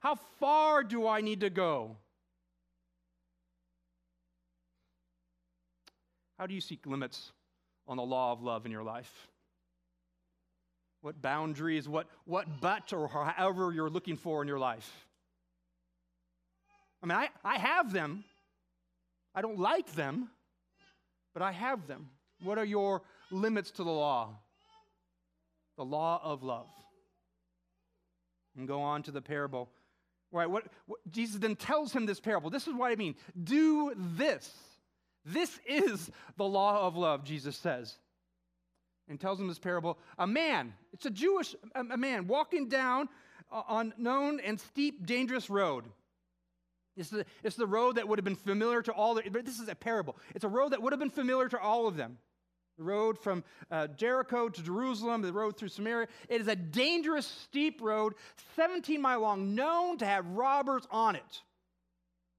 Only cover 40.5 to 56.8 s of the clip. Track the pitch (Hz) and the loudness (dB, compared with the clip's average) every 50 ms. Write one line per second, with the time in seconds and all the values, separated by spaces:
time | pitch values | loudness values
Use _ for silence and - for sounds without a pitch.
40.5 | 254 170 127 117 101 - _ _ - - - 277 202 190 285 381 392 370 294 - | 2 0 0 -2 -8 -16 _ _ -14 -8 -6 -6 -4 0 2 2 4 2 0 -2
41.5 | - - - 220 - 262 247 233 254 233 262 277 254 202 180 180 247 294 302 - | -8 -16 -16 -10 -8 -6 -6 -4 -2 -2 0 0 0 -2 0 0 0 0 0 2
42.5 | 359 311 277 226 269 262 262 254 247 269 302 - - - - - - - - - | 0 -2 0 0 0 2 2 2 2 2 0 -2 -6 -12 -20 -20 -20 -20 -16 -10
43.5 | - 220 - - 220 220 226 220 - 220 240 240 262 277 285 285 294 277 - 202 | -8 -8 -4 -2 0 0 0 -2 -4 -4 0 2 2 2 2 0 0 -2 -2 -4
44.5 | 220 - - - - 277 285 294 294 285 175 165 240 247 262 240 254 247 - - | -4 -4 -6 -6 -2 0 0 0 0 -2 -4 -2 0 0 0 0 0 -2 -2 0
45.5 | 202 196 196 165 139 123 113 113 101 _ _ _ _ _ _ _ _ _ _ _ | 0 2 2 2 0 -2 -6 -10 -18 _ _ _ _ _ _ _ _ _ _ _
46.5 | _ _ _ _ _ _ _ _ - 190 165 147 214 214 - - - - - 220 | _ _ _ _ _ _ _ _ -14 -12 -10 -6 -4 -4 -6 -6 -6 -6 -4 -4
47.5 | - 233 233 196 202 226 247 247 220 240 208 208 214 208 185 202 190 - - 196 | -2 0 0 2 4 4 4 4 4 2 2 2 2 2 2 0 -2 -2 -2 -2
48.5 | 196 208 214 233 240 233 - 233 202 185 208 226 233 220 220 202 190 240 240 269 | 0 2 2 2 2 0 0 0 0 2 2 2 2 2 -2 -2 -4 -4 -4 -6
49.5 | 240 220 233 214 175 - - 233 233 214 170 135 - - - - - 190 - 202 | -8 -8 -8 -10 -8 -6 -2 -2 0 0 0 -2 -6 -12 -12 -12 -8 -4 -2 0
50.5 | 196 247 277 294 262 214 226 262 285 262 294 277 - 302 262 247 262 262 254 240 | 2 4 4 4 2 2 2 2 0 0 0 -2 -2 0 0 2 4 2 2 2
51.5 | 262 233 185 208 220 240 233 214 175 151 123 113 123 117 _ _ _ _ _ _ | 0 0 2 2 2 4 2 2 0 -2 -4 -6 -8 -14 _ _ _ _ _ _
52.5 | _ _ _ _ _ 160 160 180 202 208 220 220 214 - - 208 185 175 160 - | _ _ _ _ _ -8 -4 -2 0 2 2 2 0 0 0 -2 -2 -2 -2 -8
53.5 | - - - - 170 160 151 151 143 - 214 240 254 262 254 254 247 240 233 233 | -14 -18 -10 -4 -2 -2 -2 -2 -2 -2 0 2 2 2 0 0 0 0 0 0
54.5 | - 175 165 170 180 220 254 262 247 208 226 233 240 233 202 180 175 208 220 214 | -2 -4 -6 -4 -2 -2 0 0 -2 -2 -2 -2 0 0 0 -2 -2 0 -2 -2
55.5 | 208 - 220 180 - - 208 226 240 233 233 233 - - - - 240 233 214 220 | -2 -4 -8 -8 -6 -6 -4 -2 -2 -2 -2 -4 -6 -12 -6 -2 -2 0 0 0
56.5 | 214 185 170 156 151 233 | 0 -2 -2 -2 2 2